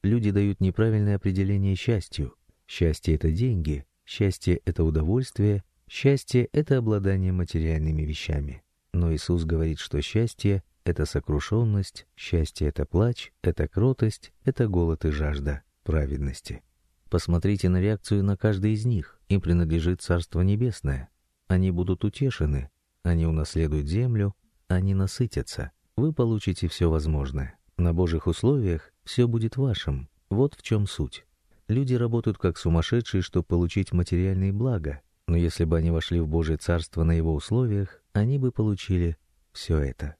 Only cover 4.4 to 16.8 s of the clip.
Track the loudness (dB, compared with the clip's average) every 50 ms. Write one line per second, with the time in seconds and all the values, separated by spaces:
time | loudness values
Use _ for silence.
4.4 | 0 0 0 0 _ -4 0 2 2 2 2 2 2 2 0 0 -2 -4 -2 0
5.4 | 2 2 2 0 -4 _ _ _ _ -16 -14 0 2 2 2 2 -2 0 2 2
6.4 | 2 2 0 -2 0 2 0 0 2 0 0 2 2 2 2 2 2 0 0 0
7.4 | -2 0 0 0 0 0 0 0 0 0 0 -2 -2 -4 -4 -6 -4 -4 -2 -2
8.4 | -4 -6 -10 -12 _ _ _ _ _ _ 0 0 2 2 0 -2 0 0 0 0
9.4 | 0 0 0 0 0 -2 -2 -6 -8 -6 -4 -4 -4 -2 -2 -2 -2 -2 -4 _
10.4 | 0 0 0 0 -2 _ _ _ _ -4 0 0 -2 -2 -2 -6 -2 0 -2 -2
11.4 | 0 0 0 0 2 2 0 0 -2 -4 _ -20 -20 _ _ -18 -8 -2 0 0
12.4 | 0 0 -2 -2 -2 -2 -2 -2 -6 0 2 2 2 2 0 -4 -10 -18 _ _
13.4 | -2 -2 0 0 -4 -2 _ 0 2 2 2 2 0 -2 -2 -4 -16 -20 _ _
14.4 | _ -4 0 0 0 0 2 2 2 2 0 0 0 -2 0 0 -2 -2 -2 -2
15.4 | -2 -4 -4 -6 _ _ _ _ _ -2 0 0 0 0 -2 -4 -4 -4 -6 -8
16.4 | _ -14 -14 -14 _ _ _ _